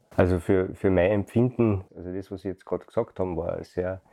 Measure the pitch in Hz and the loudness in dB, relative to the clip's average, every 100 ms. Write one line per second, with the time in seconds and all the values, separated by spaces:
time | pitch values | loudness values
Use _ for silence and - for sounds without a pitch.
0 | _ - 92 90 - 95 92 95 101 92 | _ 0 2 2 2 2 0 -2 2 4
1 | 87 104 98 117 123 123 117 98 92 - | 4 2 0 0 0 2 0 0 -4 -14
2 | 90 92 95 95 101 90 - 90 - - | -12 -10 -10 -10 -8 -10 -6 -6 -4 -6
3 | 117 - 92 82 85 85 82 - 90 95 | -4 -4 -4 -4 -4 -6 -8 -6 -6 -6
4 | - | -12